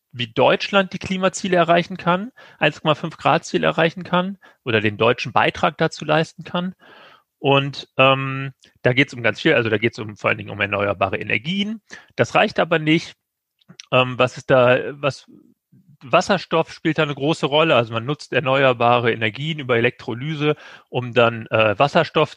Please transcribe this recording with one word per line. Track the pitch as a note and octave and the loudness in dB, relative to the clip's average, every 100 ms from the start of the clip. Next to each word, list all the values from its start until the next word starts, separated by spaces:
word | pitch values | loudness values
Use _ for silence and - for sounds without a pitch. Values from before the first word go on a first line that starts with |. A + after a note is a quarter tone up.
| _ | _
wie | A#2+ A2+ | -12 -6
Deutschland | - C3 F#3+ - G3 F#3+ | 2 4 2 0 0 0
die | F#3+ | -4
Klimaziele | - F#3 F#3 - F#3+ F3+ | -8 -2 -2 -2 -2 0
erreichen | E3 E3+ E3+ F#3 | 2 2 0 -6
kann, | F3 F3+ A#3 - - - | -2 -2 -4 -14 -18 -2
eins | D3+ - | -2 -2
Komma | D#3 | -2
fünf | D3 E3 - | -2 -4 -4
Grad | C#3 D#3+ - | 0 0 0
Ziel | F3+ | -2
erreichen | D#3 E3 E3 F#3 | 0 2 0 -2
kann | E3+ F3+ F#3 G3+ - _ | -4 -2 -2 -8 -16 _
oder | C3 A2 | -2 0
den | G#2 G#2 | 0 2
deutschen | A2+ B2 B2 | 2 0 -2
Beitrag | G#2+ C3+ - F3+ - | 0 0 0 -2 0
dazu | D#3+ - | -4 -4
leisten | D3+ D3+ E3 - | -2 0 0 -8
kann. | D#3+ F3 F3+ - - - - _ _ _ | -10 -6 -6 -10 -20 -20 -20 _ _ _
Und, | C3+ C#3 C#3 - - - | 2 2 0 -8 -8 2
ähm, | C3 C3+ C3+ C3+ C3+ - _ _ | 4 4 0 -6 -10 -14 _ _
da | B2 | 0
geht's | B2 C#3+ | 2 0
um | B2 | 0
ganz | A#2 G#2+ | -2 0
viel, | E3 | 2
also | A#2+ A2 | 2 2
da | G#2+ | 0
geht's | A2+ - | 0 -2
um, | G#2+ G#2 | -12 -6
vor | A2 | -4
allen | G#2+ | -2
Dingen | G#2 | -6
um | G#2 | -6
erneuerbare | G2+ G2+ G2+ F#2 G2 G#2 | -4 -2 -2 0 -2 -2
Energien. | G#2+ A2 C#3 G3 G3+ A3 _ - - | -4 -4 -4 -6 -6 -8 _ -20 -10
Das | - A#2+ | -2 0
reicht | D#3 G#3 - | 2 0 0
aber | E3+ E3 | -2 0
nicht. | D#3 E3 - - _ _ _ _ _ - - | 0 0 -2 -18 _ _ _ _ _ -20 -2
Ähm, | B2+ B2+ A#2+ | 0 0 0
was | B2 - | -2 -2
ist | - | 2
da, | C3 B2 B2+ A2+ C#3+ | 4 6 4 0 -6
was, | C#3 - - - _ _ _ _ _ _ | -6 -6 -14 -20 _ _ _ _ _ _
Wasserstoff | C3 D#3+ - F#3+ - E3 E3 | -2 0 2 -2 0 -2 -2
spielt | - E3 D#3+ | -4 -4 -2
da | |
eine | D3+ | -2
große | C3+ C#3+ D#3 D3 | -2 -2 0 0
Rolle. | D3 E3 | 2 4
Also | B2+ A2+ | 4 2
man | A2+ | -4
nutzt | A#2 D3 - | -6 -8 -4
erneuerbare | C3 C3 C3+ C3+ A#2+ A#2+ A#2+ A#2 | -2 0 2 2 4 4 4 2
Energien | A2+ A2+ G#2+ D3+ D3+ | -2 -4 -4 -8 -6
über | B2+ A#2+ | -2 0
Elektrolyse, | A#2+ - - A#2 D3+ D3+ D3+ D3 - - _ | 0 -2 -10 -8 -8 -4 -2 -4 -8 -20 _
um | B2+ B2 | -8 -2
dann, | A#2+ A#2 A2+ - | 2 2 2 -2
äh, | A2+ A2 G2 | 2 2 2
Wasserstoff | C#3+ - D3 D#3+ D3+ | 2 2 0 0 0